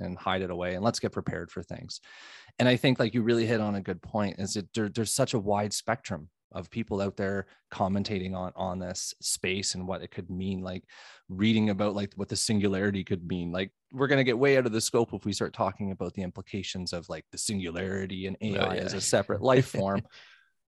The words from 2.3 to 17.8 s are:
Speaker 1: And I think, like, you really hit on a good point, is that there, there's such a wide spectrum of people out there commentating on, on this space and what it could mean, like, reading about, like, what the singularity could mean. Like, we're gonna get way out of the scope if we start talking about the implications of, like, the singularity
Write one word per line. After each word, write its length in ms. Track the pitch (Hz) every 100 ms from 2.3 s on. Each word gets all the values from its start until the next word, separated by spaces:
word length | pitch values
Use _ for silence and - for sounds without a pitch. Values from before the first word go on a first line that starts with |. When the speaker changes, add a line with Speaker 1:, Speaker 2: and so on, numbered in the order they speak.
| - - -
Speaker 1:
And 100 | 123
I 60 |
think, 240 | 123 143 123
like, 160 | 120
you 80 | 120
really 240 | 110 117 113
hit 140 | 117
on 160 | 104 101
a 40 |
good 220 | 95 87
point, 380 | - 110 101 -
is 140 | 98
that 120 | 107 87
there, 140 | - 107
there's 260 | 107 107
such 200 | - 127
a 40 | 117
wide 340 | 98 101 104
spectrum 560 | - - 113 - 82 80 _ _
of 180 | 92 87
people 320 | 117 110 101
out 140 | 98 95
there 300 | 98 98 95 - _
commentating 640 | - 98 98 98 101 92
on, 160 | 92 90 -
on 220 | 92 90
this 340 | 90 92 - -
space 540 | - - 95 95 98
and 120 | 92 92
what 140 | 90
it 100 | 87
could 200 | - 87
mean, 320 | 92 95 95
like, 220 | 92 92 - - - - -
reading 400 | 92 107 110 107
about, 260 | 98 104
like, 200 | 101 101
what 140 | - 98
the 80 | 101
singularity 680 | - 107 101 95 104 98
could 220 | 90 92 85
mean. 240 | 90 87
Like, 200 | 87 98 - _
we're 140 | 131 135
gonna 180 | 139
get 140 | 127 117
way 180 | 139 135
out 80 |
of 80 | 123
the 80 | 110
scope 320 | - 117 117
if 140 | 98 104
we 80 |
start 180 | 98 107
talking 380 | - 95 95 101
about 240 | 92 90
the 80 | 95
implications 720 | 90 92 92 104 92 95 90
of, 140 | 87 80
like, 160 | 82 -
the 60 | -
singularity 880 | - 101 87 85